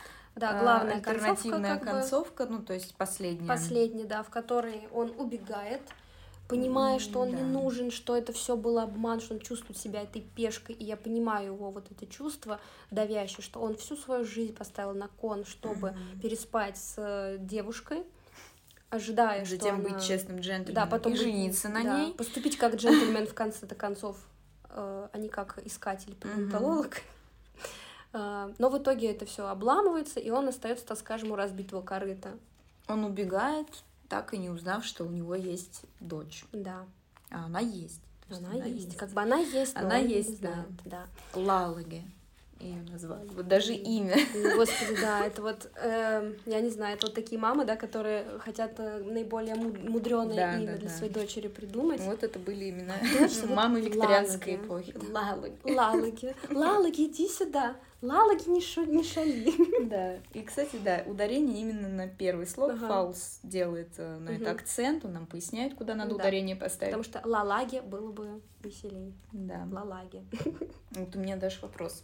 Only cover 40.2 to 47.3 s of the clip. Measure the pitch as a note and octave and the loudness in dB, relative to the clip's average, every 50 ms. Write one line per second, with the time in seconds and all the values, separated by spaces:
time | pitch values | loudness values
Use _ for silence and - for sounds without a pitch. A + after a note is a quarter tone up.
40.2 | G#3+ A3 A3 G3+ F#3 F3 E3+ E3+ E3+ - F#3 F3 - F#3 F#3 F3+ F3+ F3+ - - | 2 0 -4 -4 -4 -4 -4 -4 -6 -8 -10 -12 -12 -12 -12 -12 -12 -14 -18 -18
41.2 | - - - F#3 F#3 G3 G3 F#3 F3+ F3 E3 E3+ E3+ E3+ E3 E3 F3 F#3+ - - | -16 -8 -4 0 4 4 4 4 4 2 -2 -6 -8 -10 -10 -10 -12 -14 -16 -20
42.2 | - - - - - - - - - F3+ F3+ F3 E3+ E3+ F3 E3+ F3 E3 - G3+ | -20 -20 -20 -20 -20 -20 -18 -12 -10 -10 -8 -10 -10 -10 -12 -12 -10 -8 -10 -10
43.2 | G#3 G3+ G3 F3+ F3+ F3+ F#3+ G3 A3+ A3 A#3 G3 G3+ A3+ A3+ A3 G3+ F#3 F#3 C#4+ | -10 -12 -8 -8 4 8 8 8 8 6 0 0 0 2 2 4 4 6 6 6
44.2 | - - A3+ G#3 G#3 G#3 G#3+ G#3+ A3+ A3 - - A#3 G#3 A3 G3+ A3 G#3+ G#3 G#3 | 6 6 2 4 4 6 8 8 8 6 6 0 0 0 0 2 2 4 4 4
45.2 | G3+ G#3 G#3 - G#3 A3 G#3+ G#3+ - - - - - A#3 A3+ A3+ A3+ A3 A3 G#3+ | 2 0 0 -2 -4 -4 -4 -4 -8 -16 -10 -2 0 0 2 2 2 2 2 2
46.2 | G#3 G#3+ G#3 - - A#3 A3 G#3+ A#3 A#3+ A3 G#3 G#3 G#3 G#3 G#3 - A3 - A3+ | 0 -2 -6 -8 -4 -2 0 2 2 2 0 -2 -2 -4 0 0 0 0 0 -4
47.2 | A3 - | -4 -4